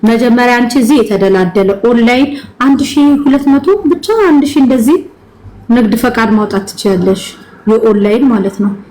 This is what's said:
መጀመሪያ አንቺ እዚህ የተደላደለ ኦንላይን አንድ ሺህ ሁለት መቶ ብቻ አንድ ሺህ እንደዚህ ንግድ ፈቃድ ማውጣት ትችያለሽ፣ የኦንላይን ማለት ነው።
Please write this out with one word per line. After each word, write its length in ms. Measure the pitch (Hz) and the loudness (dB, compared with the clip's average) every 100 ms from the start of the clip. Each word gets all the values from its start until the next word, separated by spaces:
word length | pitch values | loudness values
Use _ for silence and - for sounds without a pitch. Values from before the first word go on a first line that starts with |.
መጀመሪያ 520 | 214 226 247 233 247 247 | 0 0 2 2 2 0
አንቺ 180 | 247 277 | 0 0
እዚህ 220 | 226 285 | 2 2
የተደላደለ 720 | 208 196 190 190 180 202 190 196 | 0 0 0 0 0 0 -2 0
ኦንላይን 440 | 233 240 233 254 285 - - - | 0 2 2 2 0 -4 -14 -4
አንድ 200 | 254 277 | 0 0
ሺህ 240 | 277 - 285 285 | 0 0 2 2
ሁለት 260 | 285 277 285 | 0 0 2
መቶ 200 | 277 285 415 | 0 2 0
ብቻ 240 | 330 349 - 440 | 0 -2 -2 0
አንድ 200 | 392 302 285 | 2 2 2
ሺህ 140 | - | 0
እንደዚህ 380 | 262 262 226 349 - - _ - - - - | 0 2 2 0 -2 -18 _ -20 -20 -20 -2
ንግድ 240 | 233 220 220 | 0 2 0
ፈቃድ 320 | 247 240 226 | -2 -2 0
ማውጣት 340 | 214 208 196 190 | 0 0 -4 -6
ትችያለሽ፣ 580 | - 208 185 185 190 - - - - - | -6 -2 0 0 -2 -6 -18 -20 -10 -2
የኦንላይን 580 | 220 226 208 202 220 277 | 0 2 2 0 2 2
ማለት 300 | 220 190 - | 0 -2 -2
ነው። 120 | 202 - - | -4 -4 -14